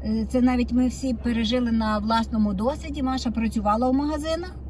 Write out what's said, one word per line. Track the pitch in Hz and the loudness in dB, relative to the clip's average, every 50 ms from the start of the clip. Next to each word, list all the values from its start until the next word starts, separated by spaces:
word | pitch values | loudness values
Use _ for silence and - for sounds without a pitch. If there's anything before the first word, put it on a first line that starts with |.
| - | -2
Е, | 214 220 220 220 202 | 0 0 0 -2 0
це | - 254 | 2 2
навіть | 240 254 254 240 247 240 | 4 4 4 2 0 2
ми | 240 247 254 254 | 2 2 2 2
всі | - - 277 262 240 | 0 -2 -4 -4 -4
пережили | 220 - 233 233 226 226 208 247 254 247 233 | -2 -2 -2 0 0 0 0 0 0 0 2
на | 226 226 220 214 214 208 | 0 0 2 0 0 0
власному | 202 220 226 226 226 - 240 220 214 208 196 | 0 2 2 0 0 0 0 2 2 2 2
досвіді. | 185 214 254 302 311 - 311 285 302 | 0 0 0 -2 -2 -8 -8 -4 -2
Маша | 262 262 262 254 - 247 | -2 -2 -2 -2 -2 -2
працювала | 214 233 226 220 - 226 196 208 208 226 247 254 | -2 0 -2 0 -2 0 2 2 2 2 2 2
в | 262 | 2
магазинах | 269 285 294 311 294 302 320 320 330 359 370 - - - | 2 0 0 -2 -2 -2 -2 -2 -2 -4 -8 -10 -14 -14